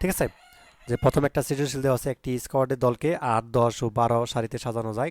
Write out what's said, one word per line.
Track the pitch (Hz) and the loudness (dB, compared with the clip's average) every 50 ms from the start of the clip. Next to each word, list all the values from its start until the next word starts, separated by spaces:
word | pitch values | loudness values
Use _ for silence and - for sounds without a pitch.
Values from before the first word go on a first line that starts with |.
ঠিক | - 180 | -2 -2
আছে, | - - 156 113 - _ - - - - - - _ _ - - | 0 0 -2 -2 -2 _ -20 -20 -20 -20 -20 -20 _ _ -6 -4
যে | 120 | -4
প্রথম | - - - - - 143 | 2 2 4 4 4 2
একটা | 139 - 147 131 | 2 0 0 -2
সৃজনশীল | - 147 135 147 135 127 139 131 | 0 -2 -2 -2 -2 -2 0 0
দেওয়া | 139 127 | 2 2
আছে, | 120 - 147 | 2 0 -4
একটি | 123 _ - 135 127 120 | -6 _ -4 -6 -4 -4
স্কোয়াডের | - - - 139 131 127 135 127 | -6 -2 0 0 2 2 0 2
দলকে | 127 123 120 - - 151 170 | 2 2 2 2 -2 -2 -2
আট, | - 151 127 113 113 113 | 0 0 0 0 0 0
দশ | 117 113 123 117 120 107 - 123 | 0 2 2 2 2 2 0 -4
ও | 117 | -2
বারো | 107 123 117 117 120 117 120 | 0 2 2 2 4 2 0
সারিতে | - - 123 113 113 - 120 | 0 -2 -4 -4 -4 -6 -6
সাজানো | - 123 110 117 113 113 107 | -6 -4 -4 -4 -4 -4 -2
যায়, | 110 135 165 | -2 -4 -4